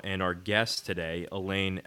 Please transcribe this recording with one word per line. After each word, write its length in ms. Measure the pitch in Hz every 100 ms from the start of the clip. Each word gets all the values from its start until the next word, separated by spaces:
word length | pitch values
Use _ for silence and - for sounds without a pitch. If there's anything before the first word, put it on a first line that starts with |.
and 180 | 98 95
our 120 | 92
guest 500 | 87 92 107 113 -
today, 420 | - 87 82 85 85
Elaine 480 | 98 95 98 95 92